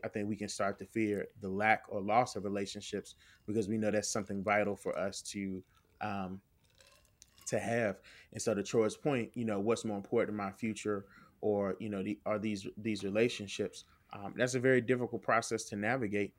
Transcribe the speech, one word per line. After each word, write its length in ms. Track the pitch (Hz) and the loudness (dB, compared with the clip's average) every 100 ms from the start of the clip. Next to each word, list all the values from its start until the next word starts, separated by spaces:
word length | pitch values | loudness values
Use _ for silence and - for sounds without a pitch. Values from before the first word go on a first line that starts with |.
I 40 | - | -2
think 200 | 110 104 | -4 -4
we 80 | 104 | -4
can 120 | 104 | -6
start 300 | - 101 101 | -2 -2 -2
to 80 | 98 | -6
fear 400 | 113 107 101 - - | 0 0 0 -4 -8
the 80 | 98 | -6
lack 340 | 95 107 110 - | 2 4 4 0
or 120 | 101 | -6
loss 360 | 101 110 131 104 | 2 4 4 -2
of 80 | |
relationships 720 | 101 101 101 104 - 101 - - - - - | -4 -2 -4 -6 -6 -6 -6 -18 -20 -16 -2
because 220 | 107 98 | 0 0
we 80 | 110 | 2
know 140 | 107 | 2
that's 180 | 104 101 | 2 0
something 320 | 113 101 101 | -2 -2 -2
vital 320 | 95 104 101 98 | 2 4 2 -2
for 200 | 90 - | -4 -2
us 240 | 95 - - | -2 -4 -8
to, 320 | 104 98 92 - _ _ _ | -6 -4 -6 -10 _ _ _
um, 420 | 107 101 92 95 _ _ _ _ - - _ _ - _ - | -4 -4 -6 -8 _ _ _ _ -20 -20 _ _ -20 _ -4
to 120 | 110 | -2
have. 420 | 98 117 107 95 - - - | 0 0 0 -2 -12 -20 -14
And 80 | 113 | -4
so 140 | - | 0
to 80 | 101 | 0
Troy's 340 | 98 120 110 - | 2 4 4 2
point, 340 | 151 131 107 | 0 0 0
you 100 | 123 | -4
know, 160 | 113 98 | -2 0
what's 240 | 104 113 | 2 0
more 120 | 113 101 | 0 -4
important, 400 | 98 117 101 104 | 0 0 2 -2
my 160 | 98 | -4
future 540 | - 117 104 107 101 - - - _ | -4 -4 -2 -2 -4 -6 -20 -20 _
or, 360 | 107 101 98 90 | 2 2 2 -2
you 80 | 107 | -4
know, 140 | 98 | -4
the, 180 | 101 - - | -2 -4 -2
are 120 | 107 | 0
these, 280 | 110 101 101 - | 0 -2 -6 -6
these 280 | 110 101 | -4 -2
relationships? 800 | 98 104 120 - 101 - 98 - - _ _ | 0 4 2 2 -6 -4 -4 -6 -20 _ _
Um, 220 | - 101 - | -12 -8 0
that's 180 | 127 | 0
a 60 | 127 | 4
very 200 | 127 127 | 6 4
difficult 420 | 113 127 117 117 | 4 2 0 -2
process 420 | - 113 - 110 - | 2 2 2 -4 -4
to 100 | 104 | -2
navigate 580 | 107 135 107 101 101 | 0 0 0 0 -2